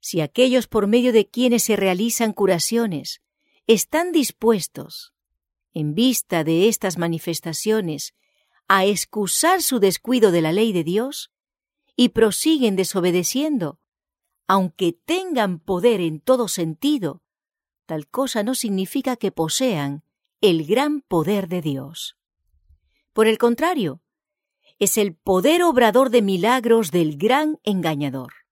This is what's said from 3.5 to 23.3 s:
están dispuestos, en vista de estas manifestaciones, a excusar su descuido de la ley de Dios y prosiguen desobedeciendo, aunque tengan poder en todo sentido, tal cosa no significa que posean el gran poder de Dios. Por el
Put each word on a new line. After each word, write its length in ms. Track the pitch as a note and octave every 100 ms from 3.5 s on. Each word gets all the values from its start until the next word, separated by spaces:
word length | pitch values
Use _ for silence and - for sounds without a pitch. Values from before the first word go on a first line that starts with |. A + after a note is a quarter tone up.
| _ -
están 440 | A3 - D#4 F4+
dispuestos, 1000 | E4 B3+ - A3 A3 - - - - - _ _ _ _ _ _
en 220 | E3 D3+ D3+
vista 480 | B3+ A#3+ - F3
de 240 | D#3 E3 G#3
estas 300 | - F#3+ E3
manifestaciones, 1160 | E3+ E3 - D#3+ E3+ D#3+ G#3+ A3 F3+ D3+ - _ _ _ _ _ _
a 180 | F#3+ F#3+
excusar 760 | G3+ - G#3+ G3 - D#4+ F#4
su 180 | - B3
descuido 520 | F#3+ E3+ - B3+ G#3
de 100 | E3+
la 100 | D#3+
ley 220 | F3+ A3+
de 100 | F#3
Dios 480 | D#3+ F#3+ B3+ D4 - _ _ _ _ _ _ -
y 140 | B3
prosiguen 680 | A#3 A3 - D#4 D#4 A#3 F#3+
desobedeciendo, 1040 | F#3+ F#3+ F3 F3 F3 B3+ D4+ C#4 D#3+ - _ _ _ _ _ _ -
aunque 460 | G3 - - F3+
tengan 680 | E3+ - F4 F#4 C4+ G#3 E3+
poder 420 | - F3+ A3+ G#3+
en 180 | E3+ D#3
todo 280 | - C4 A3
sentido, 760 | - E3 D#3 C#4+ D4 F3 - _ _ _ _ _ _ _
tal 200 | D#3+ C#3+
cosa 360 | - C4+ A3+
no 100 | G3+
significa 640 | C4 A3+ F#3+ F#3+ F3+ E3+ A#3+
que 160 | G3
posean 720 | - D#3+ - G#3 E3+ C#3 C#3+ _ _ _ _
el 240 | G#3 E3 D3+
gran 360 | A3 D4 D4
poder 460 | _ F3 D#3 G3+ F#3
de 140 | F3+
Dios. 560 | D#3 C3+ C3+ E3+ - _ _ _ _ _ _ _ _ _ _
Por 160 | -
el 100 | A3